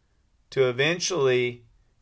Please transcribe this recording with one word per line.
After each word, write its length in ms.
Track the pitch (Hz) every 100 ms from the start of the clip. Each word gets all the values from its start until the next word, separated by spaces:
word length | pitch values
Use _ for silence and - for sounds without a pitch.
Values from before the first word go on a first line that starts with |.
| _ _ _ _ -
to 180 | 131 131
eventually 960 | 120 147 180 - 175 131 123 123 120 - _ _ _